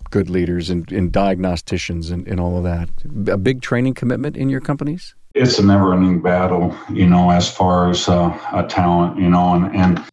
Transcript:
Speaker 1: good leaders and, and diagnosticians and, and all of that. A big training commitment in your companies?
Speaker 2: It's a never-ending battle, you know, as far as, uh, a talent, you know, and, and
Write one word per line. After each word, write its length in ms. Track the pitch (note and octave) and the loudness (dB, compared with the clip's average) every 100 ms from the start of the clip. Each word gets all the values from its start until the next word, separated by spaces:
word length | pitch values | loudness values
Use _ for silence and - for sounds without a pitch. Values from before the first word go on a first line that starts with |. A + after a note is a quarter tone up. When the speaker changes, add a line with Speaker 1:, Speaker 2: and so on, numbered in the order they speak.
| - | -4
Speaker 1:
good 200 | G#2 F2+ | -2 0
leaders 400 | F2+ F2 F2 E2 | -2 -2 -4 -4
and, 200 | F2 D#2+ | -4 -4
and 200 | G2 F2+ | -2 0
diagnosticians 1000 | G2+ G2 F#2 F#2 E2+ - F#2+ - E2+ D#2+ | 0 0 0 -2 -4 -4 -6 -6 -8 -6
and, 160 | F2 - | -8 -6
and 140 | F#2 | -4
all 160 | F2 F2+ | -2 -2
of 80 | |
that. 240 | F2+ E2+ E2+ - - A2 G2 | -2 -2 -2 -4 -4 -4 -2
A 60 | G2+ | 0
big 240 | F#2+ B2+ | 0 -2
training 340 | - B2 C3 | -2 -2 0
commitment 400 | B2+ A#2 B2 C#3+ | -2 -4 -2 -6
in 140 | - C3+ | -4 -4
your 140 | C3 | -4
companies? 520 | - C3 C#3+ F3 - - - | -4 -4 -4 -8 -12 -20 -6
Speaker 2:
It's 240 | - B2+ - | 0 0 4
a 80 | G2+ | 4
never-ending 560 | G2 F#2 F2+ F#2 F2 | 4 4 4 2 2
battle, 520 | F2+ F2+ F#2 F2+ E2+ - - | 2 0 0 0 -2 -4 -6
you 160 | - F2+ | 2 4
know, 240 | F2+ F2 | 6 4
as 200 | F2 - | 4 0
far 400 | - F#2 F2+ F2+ | 0 0 2 2
as, 180 | F2 - | 0 2
uh, 280 | F2 F2 - - | 2 2 -2 -6
a 100 | F2+ E2+ | -4 -2
talent, 520 | F#2+ F2 F2 F2 F2+ | 0 2 2 2 0
you 100 | F2 | 2
know, 260 | F2+ F2 | 4 4
and, 220 | F2 F#2+ G2+ | 2 2 2
and 280 | F#2 E2+ - | 2 2 -4